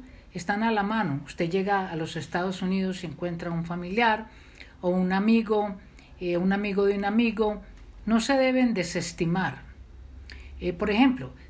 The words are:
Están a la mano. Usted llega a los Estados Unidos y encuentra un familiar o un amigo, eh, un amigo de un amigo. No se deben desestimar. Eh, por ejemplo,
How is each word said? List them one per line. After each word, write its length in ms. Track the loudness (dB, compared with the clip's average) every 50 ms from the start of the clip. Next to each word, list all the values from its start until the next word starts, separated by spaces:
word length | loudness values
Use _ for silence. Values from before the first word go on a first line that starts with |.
| -10 -14 -20 -20 -20 -12 -10
Están 300 | -6 -4 -2 -2 0 0
a 80 | 2
la 100 | 2 2
mano. 380 | 2 2 0 0 0 0 -2 -4 -6
Usted 240 | -8 -4 -2 -2 0
llega 400 | 0 0 2 2 2 0 0 -2
a 80 | -4
los 180 | -4 -6 -4 -6
Estados 460 | -8 -6 -4 -2 -2 -2 -2 -2 -2
Unidos 420 | -2 0 0 0 0 -2 -4 -6 -8
y 40 |
encuentra 440 | -10 -8 -6 -6 -6 -6 -6 -6 -4
un 140 | -4 -4 -4
familiar 640 | -4 -6 -6 -6 -4 0 2 4 4 2 2 -2 -10 -18 -20 -20 -20 -20 -20 -20 -20 -14 -4
o 80 | -2
un 240 | 0 2 2 2 2
amigo, 640 | 2 2 4 6 4 4 4 2 2 2 0 0 -4 -10 -16 -20 -20 -20 -20 -20 -14 -6
eh, 160 | -2 0 0
un 160 | 2 4 2 2
amigo 320 | 2 0 0 0 2 2
de 120 | 2 2
un 60 | 2 0
amigo. 580 | 2 2 4 2 2 2 2 0 0 0 -4 -8 -14 -18 -20 -20 -20 -20 -8 0
No 160 | 2 2 2
se 140 | 4 4 4
deben 380 | 4 4 4 6 4 4 4 4
desestimar. 880 | 0 -2 -2 -2 -4 -4 -4 -2 -2 0 0 2 0 0 -2 -4 -8 -14 -18 -20 -20 -20 -20 -20 -20 -18 -18 -18 -18 -18 -16 -16 -16 -16 -16 -12 -6
Eh, 100 | -4 -4
por 180 | -2 -2 -2 0
ejemplo, 440 | 4 4 4 4 4 0 -6 -12 -14 -18 -20